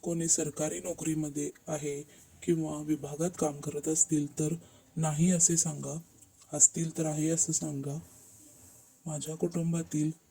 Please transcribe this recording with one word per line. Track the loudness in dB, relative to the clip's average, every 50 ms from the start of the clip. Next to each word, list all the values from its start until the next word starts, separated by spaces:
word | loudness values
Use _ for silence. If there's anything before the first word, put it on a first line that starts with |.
| -4
कोणी | -4 -2 0 2
सरकारी | 2 2 2 0 -2 -2 -2 -2 -2 -2 -4
नोकरीमध्ये | -6 -6 -6 -2 -2 0 0 0 -2 -4 -4 -4 -6 -6 -6 -10 -8
आहे | -6 -4 -4 -2 -4 -6 -6 -8 -12 -18 -20 -20 -20 -20 -4 0
किंवा | 0 2 2 0 -2 -4 -4
विभागात | -2 -2 -2 -2 -2 -6 -4 -2 -2 -2 0 0
काम | -2 -2 -2 -4
करत | -6 -6 -6 -4 -2
असतील | 0 2 2 2 4 2 2 2 0 -2 -2
तर | -2 0 -2 -4 -8 -12 -20 -20 -20 -8 -2
नाही | 0 0 2 4 4 4 6
असे | 6 6 4 4 4
सांगा, | 4 2 0 -2 -4 -6 -6 -6 -8 -10 -12 -20 -20 -20 -20 _ -20 -12 -4 2
असतील | 4 4 4 4 2 -4 -2 -2
तर | -2 0
आहे | 0 0 2 2 2
असं | 2 2 2 0 0
सांगा. | -2 -2 -2 -4 -4 -4 -4 -6 -8 -10 -12 -20 -20 -20 -20 -20 -20 -20 -20 -20 -20 -20 -20 -20 -20 -20 -20 _ _ -10
माझ्या | -8 -6 -6 -6 -6 -4
कुटुंबातील | -2 -2 -2 0 0 0 0 0 0 -2 0 0 0 0 0 -2 -4 _ _